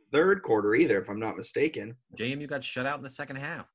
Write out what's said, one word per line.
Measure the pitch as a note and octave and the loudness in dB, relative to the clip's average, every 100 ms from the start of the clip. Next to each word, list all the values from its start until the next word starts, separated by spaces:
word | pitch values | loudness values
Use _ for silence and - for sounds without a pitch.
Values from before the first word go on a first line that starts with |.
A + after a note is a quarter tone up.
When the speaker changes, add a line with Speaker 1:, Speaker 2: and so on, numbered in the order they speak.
| _ | _
Speaker 1:
third | C#3+ F3+ G3 | 4 6 4
quarter | - A2 G#2 | 4 2 4
either, | A#2 D#3+ G2+ | 4 6 4
if | F#2 | 0
I'm | G#2 | -6
not | A2 F2+ | -6 -6
mistaken. | F#2 - D#3 - A#2 B2 _ - | -6 0 0 -2 -10 -14 _ -6
Speaker 2:
J | A#2 | -4
M | C#3 | -4
U | D3 | -6
got | C#3+ | -8
shut | C3 - C3 | -8 -6 -4
out | D3 | -4
in | |
the | C3+ | -8
second | - D3 C3+ | -12 -10 -8
half. | C#3+ E3 - | -8 -10 -12